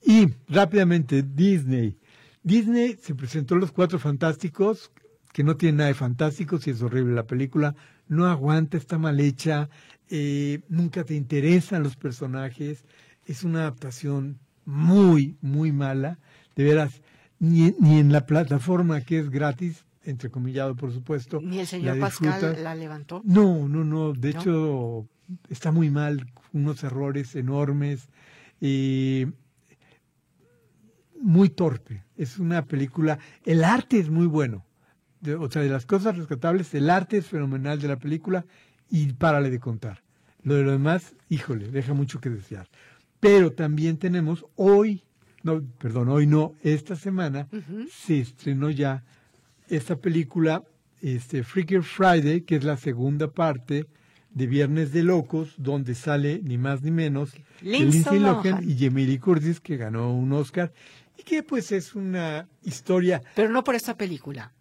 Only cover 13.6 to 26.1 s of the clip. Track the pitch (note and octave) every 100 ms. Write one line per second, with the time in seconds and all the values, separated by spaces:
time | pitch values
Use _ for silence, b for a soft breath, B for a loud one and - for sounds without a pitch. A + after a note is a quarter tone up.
13.6 | D#3+ B2 C3+ B2 D3 C#3 C3+ C#3 _ _
14.6 | - C#3+ E3 G3 F#3+ D#3 C#3+ - C#3 C#3+
15.6 | D#3 C#3+ C#3 C3+ C3+ E3+ b b b -
16.6 | C#3+ D3+ C#3+ - b b b _ E3 E3+
17.6 | E3 F#4 D#3+ D3+ C#3+ D3 B2+ D3+ D#3 C#3+
18.6 | D3 F3+ F3 D3+ A#2+ E3 D3 C3+ D3 B2
19.6 | F3 D#3+ _ _ - B2+ B2+ B2+ B2+ C3
20.6 | C3+ B2 C3+ B2 B2 D3 B2 D#3 E3+ F#3
21.6 | F3 F#3 C3+ C3 C#3 - D#3 F#3+ D#3+ D#3+
22.6 | D#3+ D#3+ D#3+ D3+ D3 F3 A3 F#3 G3+ E3
23.6 | C#3+ D3+ D#3 D#3 D#3 C#3 C3+ D#3 F3+ D#3+
24.6 | D#3 C3+ A#2 A#2 A2 _ - F3+ _ C3
25.6 | E3 D#3+ D#3+ C#3+ D3